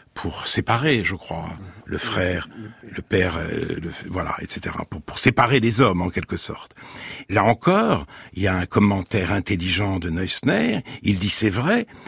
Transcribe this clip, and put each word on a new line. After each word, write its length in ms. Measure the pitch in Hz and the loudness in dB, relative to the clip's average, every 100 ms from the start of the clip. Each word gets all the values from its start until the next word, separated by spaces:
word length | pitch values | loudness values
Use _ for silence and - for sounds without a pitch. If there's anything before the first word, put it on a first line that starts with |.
| _ | _
pour 340 | - 85 - - | -10 -8 -4 0
séparer, 560 | - - 117 151 123 87 | 2 2 0 2 2 0
je 100 | 95 | -4
crois, 320 | - 82 82 82 95 - - | -6 -8 -8 -10 -16 -18 -8
le 120 | - | -6
frère, 520 | - - 90 90 - - 107 - | -4 0 0 -2 -6 -12 -16 -18
le 180 | 113 - | -14 -12
père, 360 | - 98 92 82 | 0 2 2 0
euh, 420 | 82 78 80 78 | -4 -4 -4 -4
le, 80 | 82 78 - | -8 -10 -8
voilà, 260 | 92 78 - | -6 -4 -6
et 60 | - | -6
cetera, 360 | - - 80 | -6 -6 -8
pour, 180 | 85 78 | -8 -10
pour 160 | - - | -4 2
séparer 440 | - 120 120 135 | 4 4 4 4
les 180 | 113 110 | 4 4
hommes, 220 | 123 90 | 4 4
en 80 | 90 | 0
quelque 260 | 92 82 90 | -4 -6 -6
sorte. 400 | - 76 - - - - - - - | -6 -8 -14 -20 -20 -16 -16 -16 -2
Là 160 | 101 101 | 2 4
encore, 600 | 117 - 196 226 123 73 - - | 4 4 4 4 0 -2 -14 -16
il 100 | - | -2
y 40 | 98 | 0
a 80 | 92 | 0
un 100 | 92 | 0
commentaire 680 | - 104 98 92 98 90 | 2 4 2 0 -2 0
intelligent 640 | 101 85 95 90 87 101 95 | -2 0 -2 0 0 0 -2
de 120 | 87 | -2
Neusner, 720 | 82 92 - 135 180 - 110 - - | -4 -2 -2 0 2 0 -2 -6 -4
il 160 | - 98 | 0 2
dit, 100 | 98 | 4
c'est 200 | - 107 | 4 4
vrai, 380 | 98 143 240 220 - | 2 2 0 0 -10